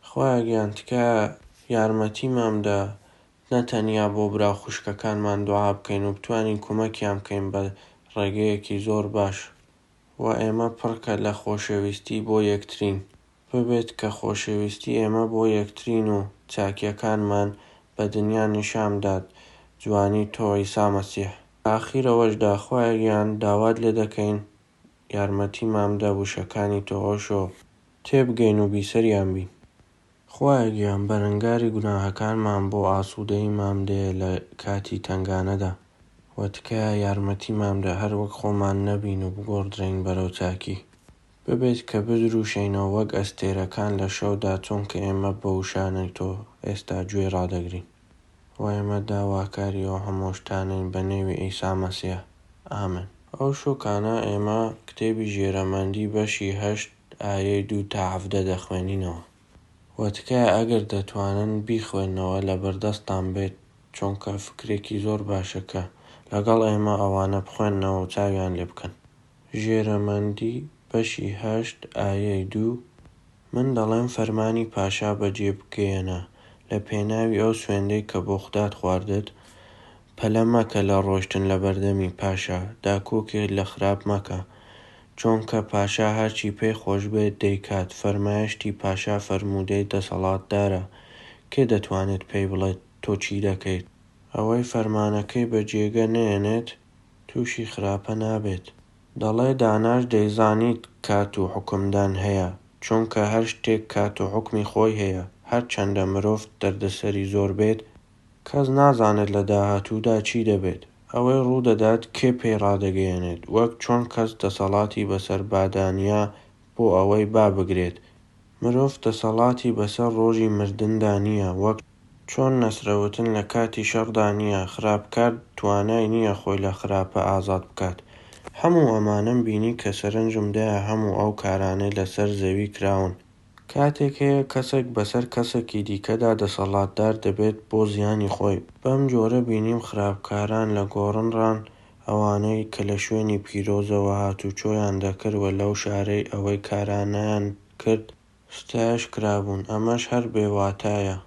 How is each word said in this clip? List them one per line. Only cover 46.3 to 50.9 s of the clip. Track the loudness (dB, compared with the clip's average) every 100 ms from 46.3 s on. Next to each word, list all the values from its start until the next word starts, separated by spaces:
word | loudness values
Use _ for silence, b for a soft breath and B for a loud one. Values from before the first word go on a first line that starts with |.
| -6 -12 _ -8
ئێستا | -8 -6 -6 -4
گوێ | -2 0
ڕادەگرین. | 0 -2 -4 -6 -8 -12 _ _ _ _ _ _ -8
وە | -4 -2
ئێمە | -2 -2 -2
داواکاری | -2 0 -2 -4 -4 -4 -2 -4
ئەو | -4 -4
هەموو | -4 -4 -6
شتانەین | -6 -4 -2 -4 -4